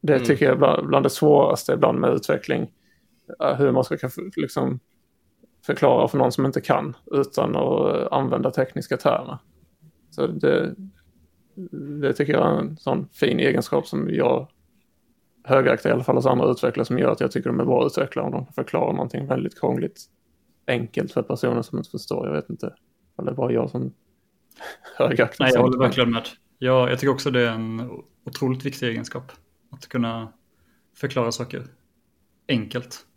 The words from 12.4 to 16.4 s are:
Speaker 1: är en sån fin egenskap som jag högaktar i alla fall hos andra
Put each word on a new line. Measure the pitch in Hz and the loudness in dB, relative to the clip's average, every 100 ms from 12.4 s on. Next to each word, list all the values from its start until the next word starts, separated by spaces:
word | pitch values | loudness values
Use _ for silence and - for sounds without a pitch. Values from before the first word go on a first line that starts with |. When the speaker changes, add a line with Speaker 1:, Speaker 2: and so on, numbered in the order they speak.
| 175 - | 2 2
Speaker 1:
är | |
en | 143 156 | -2 -6
sån | - 131 135 | -4 -4 -4
fin | - 143 - | -2 0 2
egenskap | 135 - - 143 - | 2 0 0 -2 -2
som | - 147 | -6 -2
jag | - 131 127 135 _ _ _ _ _ _ _ _ _ | 0 2 0 -2 _ _ _ _ _ _ _ _ _
högaktar | - 135 131 - - | 2 4 4 2 2
i | |
alla | 123 | 0
fall | 127 131 | 2 2
hos | 127 | 4
andra | 127 | 4